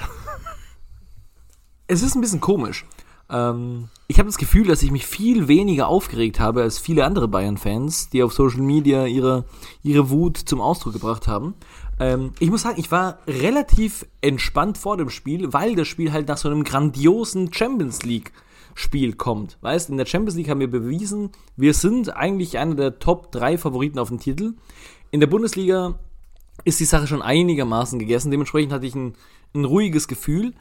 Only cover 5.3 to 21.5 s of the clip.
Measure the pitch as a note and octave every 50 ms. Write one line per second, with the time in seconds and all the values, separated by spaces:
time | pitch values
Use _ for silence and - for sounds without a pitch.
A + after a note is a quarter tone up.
5.3 | B3 A3 D3+ C3 D3 F#3 G3+ G3+ E3 C3+ B2+ - E3+ G3 - - - A#2 A2+ A2
6.3 | - - A2+ A2 A2+ B2 A#2 A2 - - - - D#3+ C#3+ C3 C3+ A2+ D#3+ A#2+ G#2
7.3 | G2 F#2+ G2 G#2 G2+ G2+ - G#2 G#2 A#2 C3+ D#3 D#3+ - - - - B2+ B2 A2+
8.3 | - - C3+ C3 A#2+ B2+ C3+ C#3 D3 D#3 C#3+ C#3+ C#3 C3 C3 B2 B2 C3+ B2+ C3
9.3 | C3 B2+ B2 - - - - - - - - D3 C#3+ C#3+ C#3 C3 C#3 D#3 F3 E3+
10.3 | - - - - D3+ B2 G#2 C3+ - - - - G#2+ F#2+ G2 A2+ A2 G#2+ - A#2
11.3 | G#2 G#2 C3+ F3 G3+ - - - - - - - - - C3 B2+ B2+ C3 C3 B2+
12.3 | - - E3 E3 A3+ G#3+ - A#3 G#3 E3 D#3+ - E3 F3+ F#3 F3+ - - - D#3
13.3 | C3+ B2+ C#3+ G#3 C4+ D4 D4 - - A3 A3 G#3 - - - - - - - C#3+
14.3 | C3+ B2 - - - C#3+ E3 G#3+ G3+ - - G3 G#3 F3 D3 A#2 - - - C#3
15.3 | D#3 F3+ F#3 C3 B2+ C#3 F#3+ A#3 A3+ E3 D3+ - - - E3 D#3 D3+ D#3 C#3+ D3+
16.3 | C#3+ - - D3 D3 D3+ C#3+ - C3+ C#3 D3+ D3 B2 C3+ C#3+ E3 G3+ A#3 A3 -
17.3 | - F#3+ F#3 E3+ - - A3 B3+ C4+ G#3+ D3+ B2 G#2+ - - A#2+ A#2 A2 - -
18.3 | - - - _ _ - - - - - - - - C#3+ C3 A#2 G#2+ - - B2
19.3 | A2 G#2+ G#2 - - - - A#2+ D#3 F3 E3 - C#3 C3+ B2+ - - F#3 A3 G#3+
20.3 | E3+ E3+ D3 D3 C#3+ C#3 C3+ B2 B2 A#2+ A2+ B2 D3 F3+ G#3+ G3 G#3 G#3 G#3 G3
21.3 | - - - -